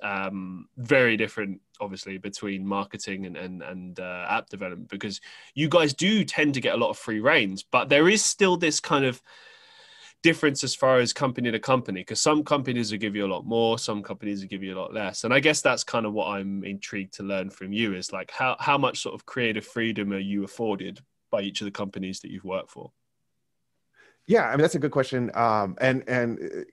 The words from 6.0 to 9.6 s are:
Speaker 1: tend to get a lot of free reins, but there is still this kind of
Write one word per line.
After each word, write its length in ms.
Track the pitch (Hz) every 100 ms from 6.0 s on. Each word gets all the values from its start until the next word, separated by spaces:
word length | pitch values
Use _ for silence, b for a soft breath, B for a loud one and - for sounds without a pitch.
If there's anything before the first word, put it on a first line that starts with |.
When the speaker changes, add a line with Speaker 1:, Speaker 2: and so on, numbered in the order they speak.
| 185 220
Speaker 1:
tend 300 | 160 - 151
to 80 | 135
get 140 | 113 107
a 20 |
lot 140 | 117
of 60 | 107
free 200 | - 107
reins, 440 | 123 156 101 98
but 260 | - 127 131
there 180 | 143 170
is 160 | 214
still 320 | - - 190 175
this 240 | 165 151
kind 240 | - 143
of 160 | 131 - B B B B